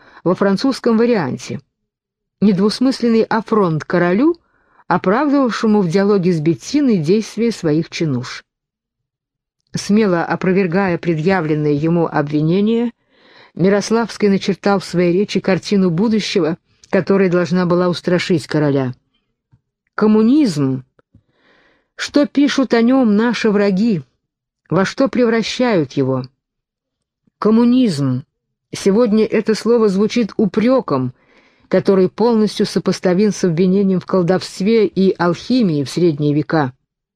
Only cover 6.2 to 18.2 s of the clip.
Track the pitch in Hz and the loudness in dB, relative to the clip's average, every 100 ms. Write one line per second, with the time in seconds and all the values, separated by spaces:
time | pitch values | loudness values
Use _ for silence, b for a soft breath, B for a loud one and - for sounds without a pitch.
6.2 | 175 165 151 165 - 294 269 196 147 214 | 0 0 0 -2 -4 -2 2 0 2 0
7.2 | 202 - 233 - 165 156 160 - 165 123 | -2 -4 -4 -2 -2 -2 -2 -4 -4 -4
8.2 | 127 - - _ _ _ _ _ _ _ | -6 -14 -18 _ _ _ _ _ _ _
9.2 | _ _ _ _ _ - - 208 208 175 | _ _ _ _ _ -8 0 2 2 0
10.2 | 160 170 180 185 185 180 196 170 170 160 | -2 -2 0 0 0 0 -2 -2 -2 -2
11.2 | 160 190 156 151 151 147 160 170 160 151 | 0 0 0 -2 0 0 0 0 0 -4
12.2 | 147 147 156 185 214 233 240 b b b | -6 -2 0 0 0 -2 -4 b b b
13.2 | b b b - 185 202 - 226 220 - | b b b -2 0 0 0 -2 -2 -2
14.2 | 208 196 - - 202 196 - 170 175 180 | 0 0 -2 -4 -2 -2 -2 0 0 0
15.2 | 208 190 - 180 - 202 185 165 226 220 | -2 -2 -2 -2 0 0 2 0 0 -2
16.2 | - 202 156 170 _ _ _ 190 - 196 | -2 -2 -2 -4 _ _ _ -2 2 2
17.2 | 190 180 160 180 175 175 180 170 - 175 | 2 0 0 0 0 0 0 -2 -2 -2